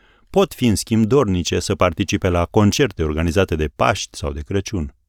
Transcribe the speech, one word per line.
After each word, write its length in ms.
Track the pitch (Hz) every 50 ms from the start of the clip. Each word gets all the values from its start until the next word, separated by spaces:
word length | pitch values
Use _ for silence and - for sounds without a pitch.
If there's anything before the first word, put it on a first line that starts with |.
| _ _ _ _ _ _
pot 240 | - 190 196 - -
fi, 120 | - 127
în 100 | 120 98
schimb, 300 | - - - 113 110 113
dornice 540 | 101 123 143 131 101 92 90 82 - - 87
să 160 | - - 98
participe 540 | - 98 90 82 - 101 - - 92 - 92
la 160 | 87 87 85
concerte 580 | - - 110 104 101 - - 143 110 - - 80
organizate 520 | 76 76 76 82 87 78 98 95 - 85
de 120 | 78 78 73
Paști 500 | - - - 123 110 - - - - -
sau 160 | - 73 71
de 80 | 73
Crăciun. 540 | 71 - 98 98 - - - 90 76 69 - _ _